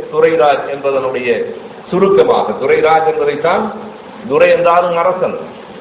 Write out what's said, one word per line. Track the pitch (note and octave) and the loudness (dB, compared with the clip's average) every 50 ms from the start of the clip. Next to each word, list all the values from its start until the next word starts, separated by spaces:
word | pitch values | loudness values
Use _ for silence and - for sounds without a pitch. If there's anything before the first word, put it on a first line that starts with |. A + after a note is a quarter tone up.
| - - | -4 -4
துரைராஜ் | D3+ D#3 D#3+ D#3+ D#3+ E3 D3+ D3 C3+ - - C#3+ | 0 2 2 2 4 4 4 4 2 2 -2 -6
என்பதனுடைய | C#3+ C#3 C3+ C#3 C3+ C3 C3 C3 C3 B2 B2 A#2+ A2+ G2+ - - - - - - - - - - | -6 -4 -2 -2 -2 -2 -2 -2 -4 -4 -2 -2 -2 -2 -4 -6 -10 -12 -14 -18 -18 -18 -8 -4
சுருக்கமாக, | F3+ F#3 G3 F#3+ - - - - - - - - | 0 2 4 4 6 6 4 4 4 2 0 -2
துரைராஜ் | - - C3 D3 D#3 D#3 D#3 D#3 D#3+ D#3+ D#3 | -4 -4 0 0 2 2 4 4 4 4 2
என்பதைத்தான், | D#3 D#3 D3+ C#3+ C#3+ C#3+ - E3 E3 F#3+ A3 A3 G#3+ - - - - - - - - - - - A2+ | 2 0 0 0 -2 -2 0 0 0 0 0 -2 -4 -8 -12 -14 -16 -16 -18 -18 -20 -18 -14 -6 -2
துரை | C#3 D#3+ F3 F3 | 0 2 4 4
என்றாலும் | E3+ E3 E3+ E3+ E3+ F3 F3+ F3+ E3+ | 4 4 4 2 4 2 2 2 0
அரசன், | E3+ E3+ F#3 F3+ F3+ E3 A2 - - - - - - - - - - | 0 0 0 0 -2 -2 -4 -4 -6 -10 -14 -16 -18 -18 -18 -18 -18